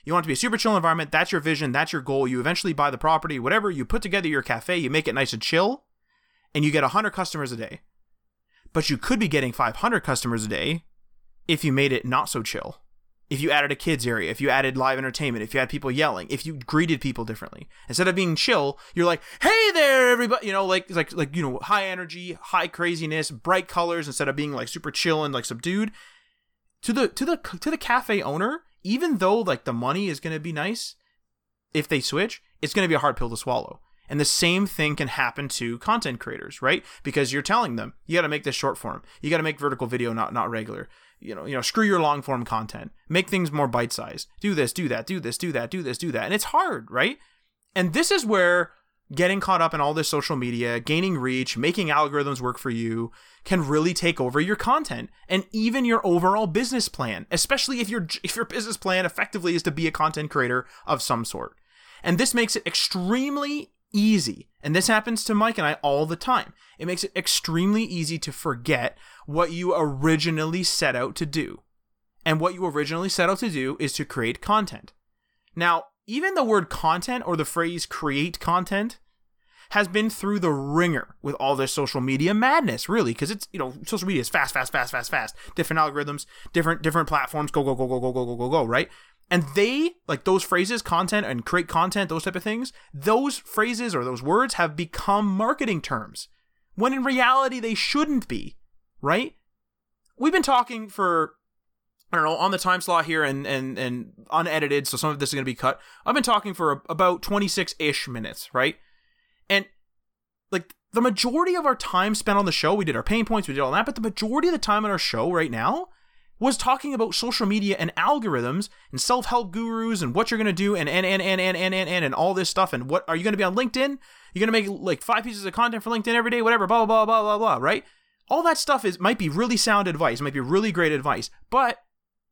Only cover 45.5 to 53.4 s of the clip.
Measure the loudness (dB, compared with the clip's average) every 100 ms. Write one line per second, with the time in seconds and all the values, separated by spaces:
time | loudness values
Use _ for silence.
45.5 | -4 -4 -6 -6 -6 -4 -4 -2 -2 0
46.5 | 0 0 -2 -4 0 0 -2 _ _ _
47.5 | _ _ -2 0 2 2 2 2 4 6
48.5 | 4 2 _ _ _ -8 0 2 2 2
49.5 | 2 2 2 0 0 0 -2 -2 -2 -2
50.5 | -2 -2 -2 0 0 0 0 -2 -2 -2
51.5 | -2 -2 0 2 2 2 0 -2 -2 -4
52.5 | -4 -4 -4 -4 -4 -6 -10 -20 _